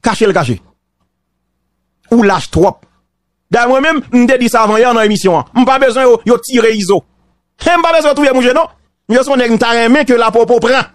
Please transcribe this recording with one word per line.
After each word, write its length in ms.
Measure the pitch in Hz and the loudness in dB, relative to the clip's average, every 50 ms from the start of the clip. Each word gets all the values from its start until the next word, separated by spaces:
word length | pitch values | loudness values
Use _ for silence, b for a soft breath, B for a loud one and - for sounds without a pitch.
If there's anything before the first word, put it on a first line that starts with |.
| - | -4
kache, 240 | 226 208 - 220 196 | -4 -2 0 -2 0
l 60 | 190 | 0
kache, 220 | 185 160 117 120 92 _ _ _ _ _ _ _ _ _ _ _ _ _ _ _ _ _ _ _ _ _ _ _ _ _ _ _ _ _ _ | -2 -2 -4 -6 -8 _ _ _ _ _ _ _ _ _ _ _ _ _ _ _ _ _ _ _ _ _ _ _ _ _ _ _ _ _ _
ou 160 | 233 233 226 | 0 2 2
lach 240 | 196 190 165 - - - | 2 0 -2 -4 -4 -2
twòp 320 | 156 170 196 - _ _ _ _ _ _ _ _ _ _ _ _ _ _ _ | 0 0 0 0 _ _ _ _ _ _ _ _ _ _ _ _ _ _ _
dayè. 180 | - 233 240 240 | -2 -2 0 0
Mwen 160 | 262 269 277 | 0 0 0
menm, 160 | 320 330 294 - - - | -2 -2 -4 -6 -2 0
m 140 | 247 240 240 | 0 2 2
te 80 | 269 254 | 2 0
di 100 | 247 233 - | 0 0 0
sa 140 | 233 220 | 0 0
avan 140 | 208 214 220 | 0 2 2
yè 100 | 233 247 240 | 2 2 2
nan 140 | 226 220 | 0 0
emisyon 340 | 214 220 180 - 190 175 156 | 0 -2 0 0 0 0 0
an. 80 | 127 - - | -4 -4 -2
M 120 | 220 262 254 | -2 0 0
pa 100 | 262 269 | 2 0
bezwen 240 | 277 262 226 254 262 254 | 0 0 0 2 2 2
yo, 100 | 240 226 - 208 | 2 2 2 -2
yo 80 | 247 233 - | -2 -2 -2
tire 300 | - 262 240 220 226 226 | -4 -2 0 0 0 0
izo, 240 | 214 196 175 202 170 - _ _ _ _ _ _ _ _ _ _ _ - | -2 -2 -2 -2 -4 -4 _ _ _ _ _ _ _ _ _ _ _ -2
enh. 140 | 311 349 339 | 0 0 0
M 80 | 339 | 0
pa 80 | 339 330 | 0 0
bezwen 160 | 320 311 294 285 | 0 0 0 0
yo 60 | 285 | 0
touye 160 | 294 269 262 | 0 0 0
mouche 180 | 254 240 247 254 | 0 0 0 0
non. 120 | 302 330 320 _ _ _ _ _ _ _ - | 0 -2 -4 _ _ _ _ _ _ _ -2
Yo 140 | 220 247 262 | -2 -2 0
se 80 | 294 277 | 0 0
yon 80 | 254 | -2
nèg, 140 | 247 233 226 | 0 0 0
m 80 | 214 240 | 0 0
ta 100 | 233 233 | 0 0
renmen 320 | 233 233 233 247 294 285 | 0 0 2 2 0 2
ke 120 | 240 254 233 | 0 0 0
lapwopo 420 | 226 220 214 233 233 - 247 233 220 | 0 0 0 0 0 0 0 -2 0
pran. 220 | 233 254 269 - - _ | 0 -2 -2 -2 -6 _